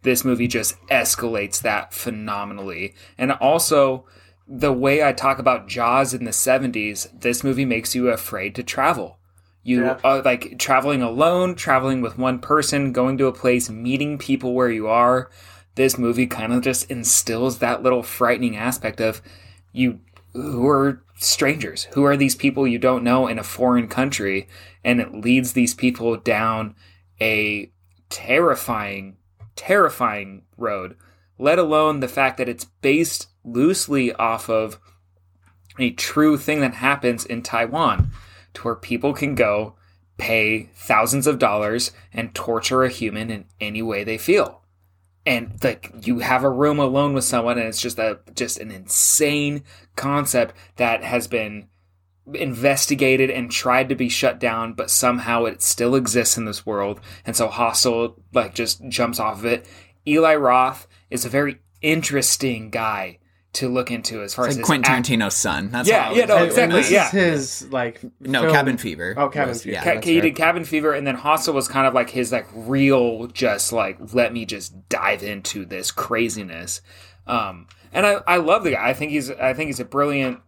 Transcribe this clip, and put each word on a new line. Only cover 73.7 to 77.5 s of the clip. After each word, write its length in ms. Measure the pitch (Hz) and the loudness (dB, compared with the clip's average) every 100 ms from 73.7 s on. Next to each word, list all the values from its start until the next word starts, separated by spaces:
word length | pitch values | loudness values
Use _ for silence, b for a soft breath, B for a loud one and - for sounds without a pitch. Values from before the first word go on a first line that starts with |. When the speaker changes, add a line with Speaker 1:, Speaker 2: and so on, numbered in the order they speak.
Speaker 1:
like, 260 | 117 98 95 107 | -2 -2 -4 -10
let 180 | 117 117 | -2 -2
me 120 | 117 | -2
just 440 | 107 104 87 92 _ | -8 -10 -12 -18 _
dive 360 | - 92 104 | -4 -2 -2
into 400 | 101 101 95 107 | -6 -10 -10 -10
this 260 | 90 92 92 | -10 -8 -8
craziness. 920 | - - 113 117 101 95 82 87 - b b b b - | -6 -4 -2 -2 -4 -10 -12 -12 -12 b b b b -4
Um, 400 | 120 104 | -4 -4